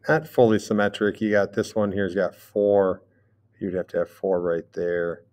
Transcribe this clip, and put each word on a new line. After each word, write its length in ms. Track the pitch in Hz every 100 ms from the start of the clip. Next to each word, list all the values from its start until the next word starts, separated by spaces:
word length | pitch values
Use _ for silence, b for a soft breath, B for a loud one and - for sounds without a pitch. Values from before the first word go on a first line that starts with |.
| -
Not 180 | 156 156
fully 320 | - 117 107
symmetric. 600 | - 107 101 - 104 -
You 120 | 107
got 200 | 104 98
this 220 | - 104
one 180 | - 104
here's 220 | 95 95
got 200 | 92 87
four. 680 | - - 104 101 101 95 87 _ _ _ _ _ _
You'd 140 | 98
have 140 | 92 85
to 100 | 87
have 100 | 85
four 320 | - 98 90
right 320 | 87 85 82
there. 520 | - 87 87 85 82 _